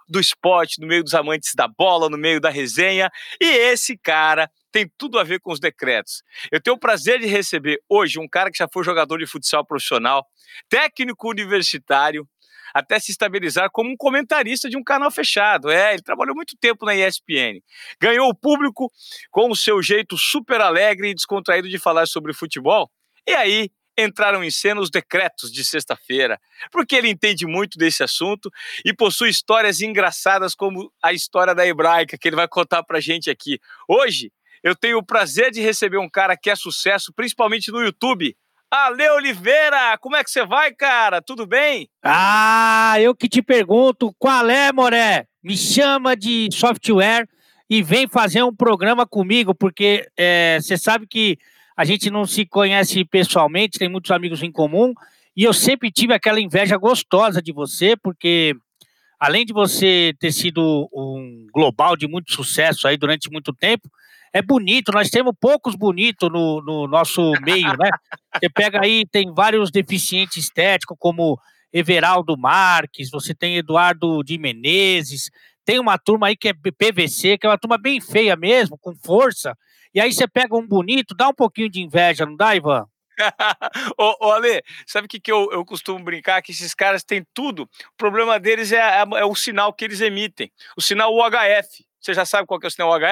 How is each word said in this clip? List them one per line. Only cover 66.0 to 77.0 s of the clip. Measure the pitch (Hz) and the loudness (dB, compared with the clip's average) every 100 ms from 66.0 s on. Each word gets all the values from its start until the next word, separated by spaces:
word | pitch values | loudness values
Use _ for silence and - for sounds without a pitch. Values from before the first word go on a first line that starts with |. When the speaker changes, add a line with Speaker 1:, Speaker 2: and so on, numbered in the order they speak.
| 233 - 175 | -2 0 -2
Speaker 2:
no, | 170 165 156 | 0 -2 -2
no | 147 156 143 | -4 -6 0
nosso | 156 160 - 165 147 | 0 2 2 2 2
meio, | 139 185 165 - | 2 0 0 2
né? | 196 190 - | 0 0 -6
Speaker 1:
<laughs> | - _ - | -20 _ -4
Speaker 2:
Você | 175 | -2
pega | 143 208 202 | 0 0 2
aí, | 202 220 208 | 2 2 0
tem | 208 185 | -2 -2
vários | 165 214 220 196 | 2 2 2 2
deficientes | 185 - 190 - 185 190 170 | 0 0 -4 -2 -2 -2 -4
estéticos, | 147 - 185 185 - 165 | -6 0 2 2 -4 -2
como | 170 170 165 131 _ _ _ | -2 0 0 -2 _ _ _
Everaldo | 170 165 175 170 180 160 147 | -4 2 2 4 2 0 -2
Marques, | 127 175 190 170 151 - 131 | 2 4 4 2 0 -10 -10
você | 147 143 | -10 -10
tem | 160 175 175 | -6 -4 -4
Eduardo | 160 160 175 170 170 156 | 0 2 4 2 0 -2
de | 139 165 | -2 -6
Menezes, | 147 113 135 185 190 180 139 135 - - _ _ | -6 -4 0 2 2 2 -2 -10 -12 -14 _ _
tem | - 247 | -2 0
uma | 233 190 | 2 0
turma | - 220 202 | 0 2 0
aí | 202 | 0
que | 220 | -4
é | |
P | 165 185 - 214 | -4 -8 0 0
V | 180 | 0